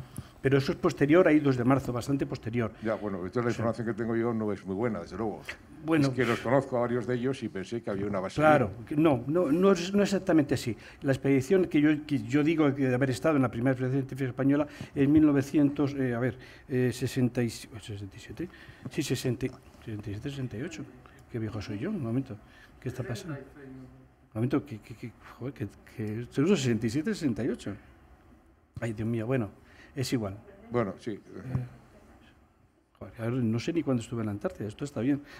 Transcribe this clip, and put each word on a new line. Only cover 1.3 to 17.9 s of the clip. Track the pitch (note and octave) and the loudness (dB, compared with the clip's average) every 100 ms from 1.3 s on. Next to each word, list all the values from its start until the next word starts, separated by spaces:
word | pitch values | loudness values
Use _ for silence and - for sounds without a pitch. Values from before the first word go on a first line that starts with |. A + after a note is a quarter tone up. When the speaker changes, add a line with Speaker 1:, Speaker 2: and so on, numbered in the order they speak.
| D3+ | 6
Speaker 1:
dos | C#3+ B2+ | 4 4
de | |
marzo, | A#2+ C#3 C3 | 4 2 2
bastante | A#2+ A2 C#3 C#3 | -4 -2 -2 -2
posterior. | C#3 A#2 A#2+ A2 - | -6 -4 -2 -2 -2
Speaker 2:
Ya, | A2 G2+ | -4 -2
bueno, | G#2 F#2+ | -2 -4
entonces | F2+ B2 A#2 | -4 -2 0
la | |
Speaker 1:
Sí. | A2+ | 0
Speaker 2:
información | A2+ A2 A2+ | 0 -2 -4
que | |
tengo | G#2 A2+ A2+ | -4 -2 0
yo | A#2 | 0
no | A2+ G#2+ | 0 -2
es | G2 F2+ | -4 -4
muy | F#2+ | -4
buena, | A#2+ F#2+ | -2 -4
desde | E2+ E2 | -8 -6
luego. | A2 E2 - - - - D#3 | -6 -6 -10 -16 -18 -10 0
Speaker 1:
Bueno. | D#3+ C#3 | 2 2
Speaker 2:
Es | |
que | B2+ A#2 | 2 0
los | A2+ | 0
conozco | A#2 C#3 C#3 B2+ | 2 2 2 0
a | |
varios | A#2+ B2 A2 | 0 -2 -2
de | B2 | -2
ellos | B2+ C3 | -2 -4
y | A2 | -6
pensé | F#2+ F#2 A#2 | -6 -6 -6
que | A2+ | -4
había | G2 G2+ | -4 -2
una | G2 | -2
base | F#2+ - | -4 2
Speaker 1:
Claro, | D3+ D3 G#2+ | 6 6 4
Speaker 2:
libre. | A2 A2+ | -4 -4
Speaker 1:
que | D3+ | 2
no, | E3 B2+ A#2 | 4 4 2
no, | E3 D#3+ | 0 2
no | D#3+ G3 | 4 4
es, | F3+ F3 | 4 2
no | G3+ | 2
es | F#3+ | 2
exactamente | F#3+ - D#3+ C#3 B2+ | 0 2 4 4 0
así. | - G#2 - - | -2 -6 -10 -4
La | C#3+ | -2
expedición | C3 C#3 C#3 C3 F#3+ E3+ | 0 4 2 4 4 4
que | D#3 | 4
yo, | D3+ D3+ - | 4 4 0
que | C#3 | -2
yo | A2 C#3+ | 2 2
digo | D3 D#3+ D3 | 4 4 4
que | C3 C3 | 4 2
de | B2 | 2
haber | C3+ | 2
estado | B2 D#3+ D3 | 2 2 4
en | |
la | B2 | 2
primera | A#2 C3 | 2 0
expedición | B2+ B2+ C3+ | 0 0 -2
científica | C3 C3 C3 | -2 -4 -4
española | A2 C3+ C#3+ D3 - - D3 | 0 2 4 2 -6 -6 0
en | C#3 | 4
mil | D#3 D3+ | 8 8
novecientos, | C#3+ C3+ D#3+ C#3+ C#3+ C#3 | 6 4 4 4 4 0
eh, | C#3 C3 A#2 | 0 -2 0
a | |
ver, | B2 - - - - | -2 -4 -10 -20 -4
eh, | B2+ B2+ | 0 0
sesenta | - B2+ - B2 B2+ | 0 -2 0 0 2
y, | A#2 | -2
sesenta | - - G#2+ - | -4 -12 -16 -12